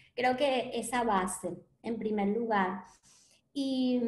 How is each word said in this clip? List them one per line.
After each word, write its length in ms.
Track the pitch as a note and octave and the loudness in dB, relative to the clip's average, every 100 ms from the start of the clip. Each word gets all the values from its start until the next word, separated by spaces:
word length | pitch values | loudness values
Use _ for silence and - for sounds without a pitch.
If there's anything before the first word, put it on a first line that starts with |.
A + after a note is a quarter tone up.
| - - | -14 -2
creo 220 | B3 B3+ | 0 2
que 340 | C#4+ B3+ B3 | 2 2 0
esa 300 | A#3+ A#3 B3 | -4 -2 0
base, 540 | A#3 G3 F#3 - F3+ F3 - _ | 2 2 0 -4 -8 -8 -14 _
en 140 | G#3+ A3+ | -8 -4
primer 320 | G#3+ G#3+ G3 | -2 0 2
lugar. 540 | A3 A#3 G#3 F#3 G3 - - - - _ _ _ | 0 2 2 2 -2 -10 -20 -20 -20 _ _ _
Y, 480 | C#4 C4+ C4 B3+ B3 | -6 -2 0 2 2